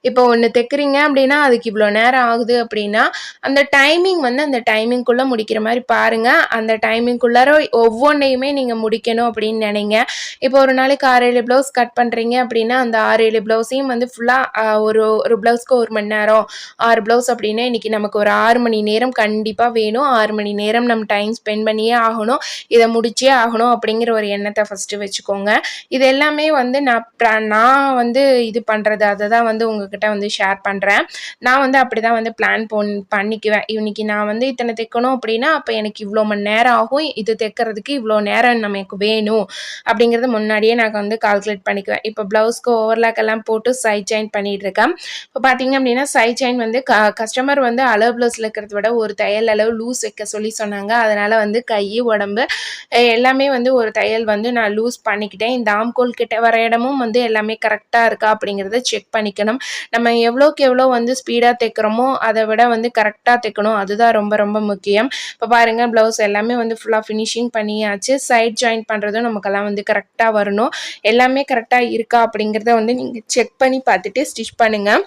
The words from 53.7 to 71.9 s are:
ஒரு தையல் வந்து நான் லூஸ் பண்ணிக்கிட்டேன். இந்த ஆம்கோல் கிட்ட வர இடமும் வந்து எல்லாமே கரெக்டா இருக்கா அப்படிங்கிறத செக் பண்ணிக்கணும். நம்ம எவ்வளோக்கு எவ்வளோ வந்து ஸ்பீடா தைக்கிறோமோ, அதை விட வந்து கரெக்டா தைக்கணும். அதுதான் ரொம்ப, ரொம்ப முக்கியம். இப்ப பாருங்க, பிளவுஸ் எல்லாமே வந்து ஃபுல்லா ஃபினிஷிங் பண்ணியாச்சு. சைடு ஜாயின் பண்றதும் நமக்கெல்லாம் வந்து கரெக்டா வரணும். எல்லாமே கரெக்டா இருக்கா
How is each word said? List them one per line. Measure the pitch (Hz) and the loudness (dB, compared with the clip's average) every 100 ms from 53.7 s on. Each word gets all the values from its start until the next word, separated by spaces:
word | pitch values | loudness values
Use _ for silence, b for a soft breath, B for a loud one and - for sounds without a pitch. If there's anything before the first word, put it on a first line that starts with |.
ஒரு | 262 220 | 2 0
தையல் | 214 208 220 | -2 0 0
வந்து | 220 208 233 | 0 -2 0
நான் | 240 214 | 0 0
லூஸ் | 208 233 - | 0 -4 -4
பண்ணிக்கிட்டேன். | 220 202 208 190 226 | -4 -4 -6 -4 -4
இந்த | 254 214 | -2 0
ஆம்கோல் | 208 233 233 247 | 0 -2 -2 -2
கிட்ட | 226 233 226 | -2 -4 0
வர | 233 226 | 2 2
இடமும் | 226 233 247 277 | 2 0 0 -2
வந்து | 233 233 | 0 0
எல்லாமே | 240 220 214 220 | 0 -2 -2 -4
கரெக்டா | 220 208 _ 233 | -4 -4 _ 2
இருக்கா | 226 208 220 | 2 2 0
அப்படிங்கிறத | 214 202 202 190 233 | 0 -2 -6 -4 -2
செக் | 247 214 _ | -2 -6 _
பண்ணிக்கணும். | 220 214 196 208 254 B B B | -4 -4 -2 -2 -2 B B B
நம்ம | 233 233 233 | 0 2 2
எவ்வளோக்கு | 233 247 294 294 | 2 4 2 4
எவ்வளோ | 269 247 262 | 2 4 2
வந்து | 240 233 | 2 0
ஸ்பீடா | 262 - 233 240 240 | -4 -2 2 2 2
தைக்கிறோமோ, | 226 220 214 220 262 269 | -2 0 0 0 0 0
அதை | 226 220 | 0 0
விட | 214 220 240 | 0 2 2
வந்து | 233 240 | 2 0
கரெக்டா | 233 214 - - 240 | 0 0 0 2 2
தைக்கணும். | 226 208 208 | 0 -2 0
அதுதான் | 214 190 208 233 | 0 -2 2 2
ரொம்ப, | 220 208 | 2 0
ரொம்ப | 208 208 214 | 0 0 -2
முக்கியம். | 208 196 202 202 262 B B | -2 -4 0 0 0 B B
இப்ப | B 220 | B 0
பாருங்க, | 233 226 226 240 | 2 2 2 0
பிளவுஸ் | 226 220 220 | 2 2 2
எல்லாமே | 208 208 220 | -2 0 -2
வந்து | 247 226 226 | -2 -4 -6
ஃபுல்லா | 220 220 | -2 -4
ஃபினிஷிங் | 214 214 220 226 240 | -2 -6 -4 -4 -4
பண்ணியாச்சு. | 226 214 214 214 202 - 269 | -4 -4 -4 -4 -4 -2 -4
சைடு | - 233 233 220 | 2 2 2 0
ஜாயின் | 240 226 220 | -2 -2 -4
பண்றதும் | 214 208 214 233 | -4 -4 -2 -4
நமக்கெல்லாம் | 208 202 202 | -4 -4 -2
வந்து | 208 202 | -4 -6
கரெக்டா | 208 208 - - 226 | -2 -4 -4 -2 0
வரணும். | 214 202 202 269 B B B | 2 0 0 -2 B B B
எல்லாமே | 208 240 254 269 277 | 0 4 2 0 -2
கரெக்டா | 240 226 247 | -4 0 0
இருக்கா | 240 | 0